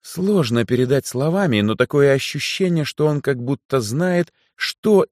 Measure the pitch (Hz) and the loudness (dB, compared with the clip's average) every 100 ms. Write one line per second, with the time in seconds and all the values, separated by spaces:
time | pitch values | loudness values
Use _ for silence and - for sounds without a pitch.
0 | - - 190 202 123 117 117 123 123 139 | -12 -6 0 0 2 0 0 0 2 0
1 | - 120 147 190 185 107 104 110 - 147 | -2 -4 -2 0 0 2 0 0 0 4
2 | 143 135 - 147 - - 185 170 143 - | 4 2 -2 -8 -8 -2 0 0 -2 -2
3 | 151 147 139 127 120 139 _ 135 104 135 | 0 0 -2 -4 -4 -6 _ -2 -2 -2
4 | 180 175 170 _ _ _ - - 220 202 | 0 0 -2 _ _ _ -10 -4 2 4
5 | - | 2